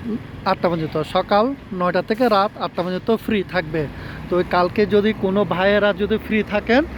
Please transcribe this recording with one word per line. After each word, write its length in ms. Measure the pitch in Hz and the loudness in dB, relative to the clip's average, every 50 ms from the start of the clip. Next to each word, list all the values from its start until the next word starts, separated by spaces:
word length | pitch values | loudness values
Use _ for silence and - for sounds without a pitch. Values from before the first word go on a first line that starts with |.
| - 233 214 - - - - - - | -8 -6 -6 -6 -8 -12 -12 -4 -2
আটটা 240 | 196 190 - - 175 | -2 0 0 0 0
পর্যন্ত, 340 | 175 165 156 143 135 156 147 | 0 0 -2 -2 -2 -4 -2
সকাল 500 | - - 185 185 - 208 202 226 269 285 - - - 196 | 0 0 -2 0 2 4 4 4 2 0 -6 -10 -8 -4
নয়টা 280 | 180 180 180 170 180 | -2 0 0 0 0
থেকে 280 | - - 220 214 254 233 | 0 0 0 2 2 4
রাত 220 | 214 196 202 214 - - | 4 4 2 0 -2 -6
আটটা 220 | 190 170 - 190 170 | -8 -6 -4 -4 -4
পর্যন্ত 320 | 180 185 180 - 233 226 | -2 -4 -4 0 0 0
ফ্রি 280 | 220 - - 220 196 175 - | 0 0 -2 -2 -2 0 0
থাকবে। 360 | 175 185 165 147 170 160 143 - - - - - - - - - | -2 -2 -2 -2 -2 -2 -2 -4 -6 -10 -12 -12 -10 -10 -6 -2
তো 80 | 175 | 0
ওই 60 | 180 175 - | 0 0 2
কালকে 360 | 185 180 180 180 - 220 208 | 2 2 2 2 2 2 2
যদি 280 | 180 208 208 202 220 208 - | 4 4 4 4 2 0 0
কোনো 240 | 202 190 190 208 202 | 0 0 2 2 0
ভাইয়েরা 480 | 170 175 175 190 202 208 208 208 208 190 | 0 0 2 2 4 4 4 2 2 0
যদি 240 | 180 208 190 220 208 - | 0 0 -2 -2 -2 -2
ফ্রি 160 | - 214 214 202 | -2 0 0 0
থাকেন, 400 | - 196 208 - - 233 269 - - - | 0 -2 -2 0 2 2 2 2 0 -4